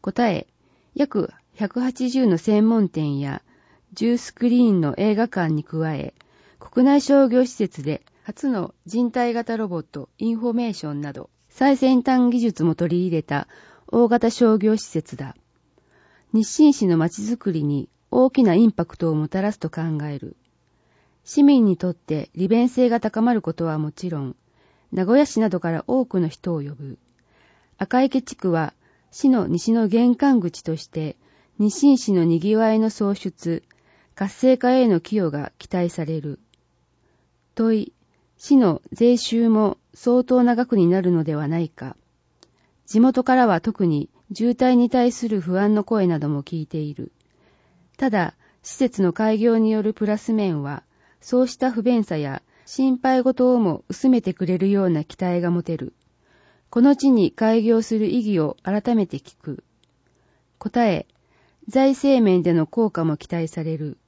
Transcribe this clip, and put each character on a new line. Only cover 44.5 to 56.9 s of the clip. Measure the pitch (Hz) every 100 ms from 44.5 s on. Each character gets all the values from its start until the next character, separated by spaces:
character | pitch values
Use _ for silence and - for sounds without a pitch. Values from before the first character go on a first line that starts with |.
滞 | 240 254 247
に | 240
対 | 254 247
す | - 233
る | 208
不 | 170 185
安 | 208
の | 214
声 | 202 220 185
な | 160
ど | 147
も | 143
聞 | 135 165
い | 151
て | 160
い | 151
る。 | 143 - _ _ _ _ _ _ _ _ -
た | 269
だ、 | 208 170 _ _ _
施 | - -
設 | 254 202
の | 180
開 | 170 220 220
業 | 233 226
に | 220
よ | 220
る | 208
プ | 214 208
ラ | 208
ス | -
面 | 220 196 156
は、 | 143 143 _ _ _ _
そ | - 247
う | 254
し | -
た | 262
不 | 233
便 | 220 240
さ | 208 160
や | 143 135 _ _
心 | - - 262 254
配 | 262 262
事 | 247 254 254
を | 247
も | 202 151 _
薄 | - 269
め | 240
て | 202
く | 180 180
れ | 185
る | 196
よ | 202
う | 185
な | 160
期 | 151 -
待 | 185 175
が | 175
持 | 175
て | 170 165
る。 | 135 _ _ _ _ _ _ _ _
こ | 240
の | 262